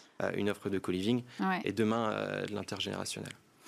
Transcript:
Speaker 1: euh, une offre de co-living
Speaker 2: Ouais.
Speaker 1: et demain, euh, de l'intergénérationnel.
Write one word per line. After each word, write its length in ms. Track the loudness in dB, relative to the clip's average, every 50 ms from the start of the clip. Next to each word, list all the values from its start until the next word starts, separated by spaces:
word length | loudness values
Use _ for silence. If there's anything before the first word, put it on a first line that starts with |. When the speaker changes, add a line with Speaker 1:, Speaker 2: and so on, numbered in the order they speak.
| -20 -12 _ -2
Speaker 1:
euh, 80 | -2 0 0
une 140 | 0 0 0
offre 220 | 0 0 -2 -2
de 80 | -2 0
co-living 460 | 0 0 0 2 4 4 2 2 0 -4 -4 0
Speaker 2:
Ouais. 200 | 2 2 2 2 0
Speaker 1:
et 80 | 0
demain, 380 | 2 4 4 4 4 2 2 2
euh, 360 | 0 0 0 0 -2 -2 -2
de 80 | -2 -4
l'intergénérationnel. 800 | -4 -4 -4 -4 -4 -2 -2 -2 -2 -4 -4 -4 -6 -6 -8 -10 -14 -20 _ _ _ -14